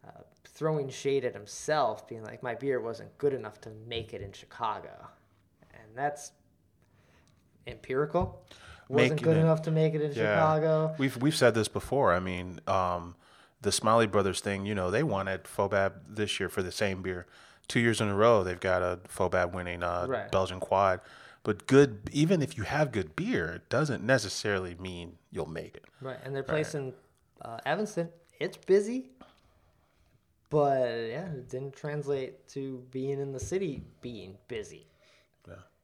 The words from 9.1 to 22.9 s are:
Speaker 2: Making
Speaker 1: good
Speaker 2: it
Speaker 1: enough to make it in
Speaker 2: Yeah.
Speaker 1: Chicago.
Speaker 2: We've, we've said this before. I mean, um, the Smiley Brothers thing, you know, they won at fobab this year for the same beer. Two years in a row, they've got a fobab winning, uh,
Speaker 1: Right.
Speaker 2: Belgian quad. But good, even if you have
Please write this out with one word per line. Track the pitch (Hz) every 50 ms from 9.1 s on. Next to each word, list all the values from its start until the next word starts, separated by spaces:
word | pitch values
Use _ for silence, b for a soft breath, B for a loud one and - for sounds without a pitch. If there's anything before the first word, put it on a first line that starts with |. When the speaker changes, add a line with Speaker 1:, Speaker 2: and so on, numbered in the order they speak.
| 156
Speaker 2:
Making | 151 -
Speaker 1:
good | 160 160
Speaker 2:
it | 156
Speaker 1:
enough | 160 160 160 156
to | - 165
make | 156 156 160 156 160
it | 156
in | 151 151
Speaker 2:
Yeah. | 143 113 110 214 208
Speaker 1:
Chicago. | 165 160 156 156 156 156 160 160 156 156 156 156 156
Speaker 2:
We've, | 135 135 -
we've | 120 127 151 156
said | - 131 120 110
this | 113 107
before. | - - 101 - - 127 139 135 98
I | 87 90
mean, | 92 92 90 90 90 90 90 80 - -
um, | 98 95 90 90 90 87 87 87 87 b b b b b b b b b
the | - 104
Smiley | 92 - - 107 110 117 113
Brothers | 104 98 104 98 98 90 -
thing, | - 104 98 98 98
you | 101 107
know, | 98 92 90
they | 95 120
won | 156 151 101 98 95
at | 95 95 92 -
fobab | - - - 101 98 104 98 98 95 95 - - -
this | 104 107 107 98 - -
year | 98 87
for | - 104
the | 92 87
same | - - 110 101 95 92
beer. | 90 95 90 87 87 B B B B B B B B
Two | _ - 123
years | 117 117 110 104
in | 113 104
a | 101
row, | 98 107 120 117 107 92
they've | 92 90 90
got | - 95 90 90
a | 90 90 90 90 92 -
fobab | - - 98 90 92 92 90 87
winning, | 90 92 90 87 87 87
uh, | 87 87 87 87 87 87
Speaker 1:
Right. | 131 - - -
Speaker 2:
Belgian | - 95 95 90 92 92
quad. | - - 98 95 98 95 92 87 B B B B B B B B
But | _ 110 104 - -
good, | - 131 139 143 135 107 101 - -
even | - 139 151 165 196 170
if | 139 127 -
you | -
have | 101 - 135 147 156 139